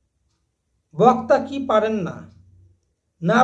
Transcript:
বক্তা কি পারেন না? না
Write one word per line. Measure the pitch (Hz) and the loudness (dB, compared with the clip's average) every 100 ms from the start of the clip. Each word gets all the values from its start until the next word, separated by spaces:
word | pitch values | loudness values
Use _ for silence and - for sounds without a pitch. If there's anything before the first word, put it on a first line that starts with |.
| _ _ _ _ _ _ _ _ _ | _ _ _ _ _ _ _ _ _
বক্তা | 156 226 240 - 277 | 2 2 2 0 0
কি | 269 277 - | 0 -8 -2
পারেন | 214 214 220 | 0 0 -4
না? | 160 120 - - _ _ _ _ _ _ _ _ | -8 -10 -18 -20 _ _ _ _ _ _ _ _
না | 165 233 | -2 0